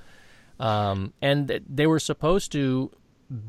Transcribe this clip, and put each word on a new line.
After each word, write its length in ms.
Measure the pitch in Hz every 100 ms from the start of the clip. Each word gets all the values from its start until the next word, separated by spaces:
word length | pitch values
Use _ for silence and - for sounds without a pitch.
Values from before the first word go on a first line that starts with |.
| - - - - - -
Um, 520 | 123 107 101 98 98 -
and 280 | 139 143 139
th-, 140 | - -
they 180 | 139 156
were 100 | 160
supposed 540 | - 147 156 196 -
to 400 | 147 135 127 135 - _ _ - 120